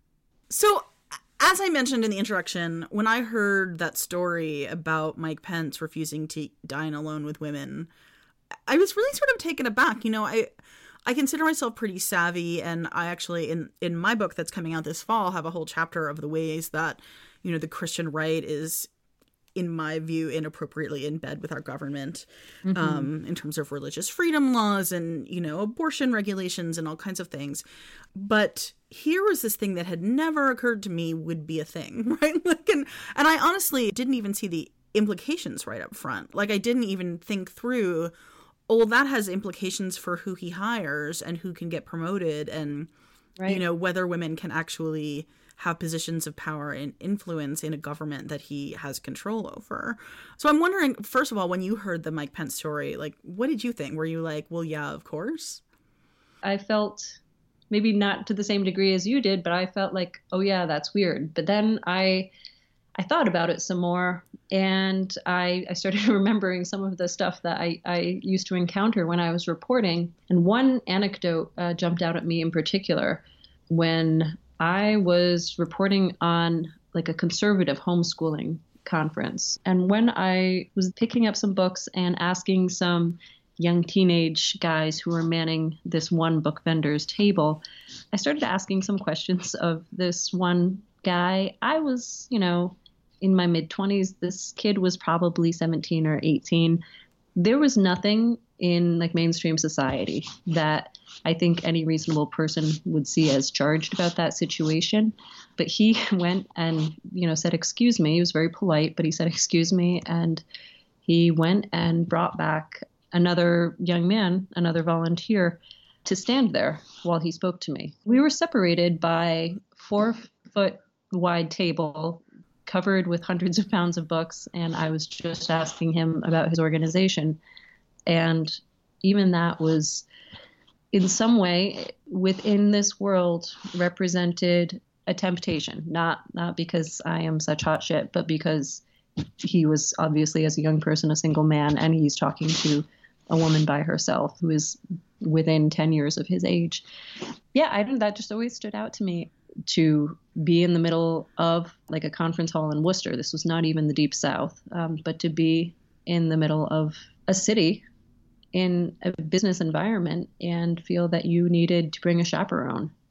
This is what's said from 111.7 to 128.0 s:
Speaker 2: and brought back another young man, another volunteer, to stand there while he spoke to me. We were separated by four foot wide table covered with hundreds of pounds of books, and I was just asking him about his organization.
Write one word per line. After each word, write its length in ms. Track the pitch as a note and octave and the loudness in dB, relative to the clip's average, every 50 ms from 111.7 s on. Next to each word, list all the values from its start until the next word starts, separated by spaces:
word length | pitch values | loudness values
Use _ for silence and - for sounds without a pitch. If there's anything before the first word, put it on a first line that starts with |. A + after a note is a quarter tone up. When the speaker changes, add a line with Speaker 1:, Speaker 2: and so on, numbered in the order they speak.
Speaker 2:
and 360 | - E3 E3+ E3+ E3 E3+ E3+ F3 | -2 0 0 2 2 2 2 2
brought 300 | E3+ E3 D#3+ - - D#3+ | 0 0 0 0 -2 -2
back 460 | D#3+ D#3 D#3 D#3 D#3 - - - - - _ _ _ _ | -2 0 -2 -2 -4 -8 -14 -18 -18 -18 _ _ _ _
another 640 | - F3 F3 F3+ F3 F3 F3 F3 F3 E3+ E3+ E3 - - | 2 2 4 4 4 4 4 4 4 4 2 0 -2 -2
young 280 | F3+ F3 F3 E3+ E3+ F3+ | -2 0 2 2 2 2
man, 400 | G#3 A3+ G3+ F3 F3+ F#3 F#3+ - - | 2 2 2 2 0 0 -2 -4 -2
another 280 | F3+ F3 E3 D#3+ E3+ D#3 | 0 0 2 2 2 2
volunteer, 760 | F3 E3 E3 E3 E3 E3+ E3+ - - A3 G3+ F3+ E3+ E3+ - - - - - _ _ _ _ _ | 2 2 2 2 0 0 -2 0 0 2 4 2 2 0 -2 -10 -20 -20 -20 _ _ _ _ _
to 100 | - F#3+ | -2 -2
stand 380 | F#3+ - - B3 C#4 B3+ G3 - | -2 0 0 2 4 2 2 2
there 260 | - A2 C#3+ D#3 D#3 - - - - - | 2 0 0 -2 -4 -8 -18 -18 -6 -2
while 160 | F3 E3+ E3 | 0 0 0
he 120 | D#3+ E3+ | 0 -2
spoke 280 | E3 - - F3+ F3 F3+ | -2 -2 -2 -2 -2 -4
to 100 | - - | -6 -8
me. 220 | C#3+ - - D3+ - _ _ | -6 -6 -8 -10 -14 _ _
We 140 | G#3 A#3+ C4 | 4 4 6
were 100 | D4 D#4 | 6 4
separated 720 | C#4+ - E4+ E4+ - A#3 F#3 F3 E3+ F3 F3 F3 E3+ D#3+ | 4 2 0 0 2 4 4 4 4 4 4 4 2 2
by 560 | - E3 E3 E3 E3+ E3+ E3 E3 E3 E3+ F3+ G#3 - _ _ | 2 2 2 2 2 2 0 0 -2 -4 -4 -8 -12 _ _
four 400 | - - - G#3 G3+ G#3+ A#3 A3+ - - - _ _ _ - - | -20 -8 -2 0 2 2 2 0 -2 -6 -16 _ _ _ -4 0
foot 260 | G3+ G3 F#3+ G3 - _ _ _ _ _ _ | 2 2 2 0 -4 _ _ _ _ _ _
wide 380 | F#3+ F3+ F3 F3 E3+ E3+ E3+ D#3+ | -2 0 2 2 2 0 0 -2
table 720 | - - F#3 E3+ E3 E3+ D#3+ D3+ C#3+ D#3 D#3 E3+ E3+ - - _ - - - _ _ _ _ | -2 -2 0 0 0 0 -2 -4 -4 -6 -6 -6 -6 -8 -12 _ -20 -20 -20 _ _ _ _
covered 420 | - - F#3 F3 G3 G3 F#3+ F3+ F3+ | -4 -2 0 2 2 2 2 2 2
with 160 | E3+ E3+ - | 0 -2 -2
hundreds 340 | - F#3 E3+ F3+ F3+ E3+ G#3 | -2 -2 0 0 2 2 0
of 120 | G3 - | 0 2
pounds 260 | - F3+ F3 F3 E3+ F3 | 2 2 2 2 0 -2
of 100 | D#3+ D#3+ | -2 0
books, 400 | E3 D#3+ E3 E3+ - - - - - | 0 0 -2 -2 -6 -14 -16 -10 -6
and 220 | F3 E3+ E3 E3 | -4 -4 -2 -2
I 160 | E3 D#3+ D#3+ | 0 0 0
was 160 | D#3+ D#3+ D#3 - | 0 -2 -4 -6
just 420 | - - - E3+ D#3+ - - - | -8 -8 -6 -6 -6 -4 -2 0
asking 440 | D#3+ D#3+ D#3+ D#3 - - E3 E3 D#3+ | 0 0 0 -2 -4 -2 -2 0 2
him 300 | E3+ E3 D#3+ D#3+ D#3 - | 2 2 2 0 0 0
about 240 | E3 E3 D#3+ - - | 2 2 2 2 2
his 100 | E3 D#3+ | 2 2
organization. 800 | D#3+ D#3 D#3+ D#3 D#3+ D#3+ D#3+ F#3 F#3+ F#3 F#3+ - D#3 D#3 D3+ - - - - - - - - _ _ _ _ _ | 2 2 2 2 2 2 2 2 2 2 2 2 0 0 -2 -4 -8 -16 -20 -20 -20 -20 -20 _ _ _ _ _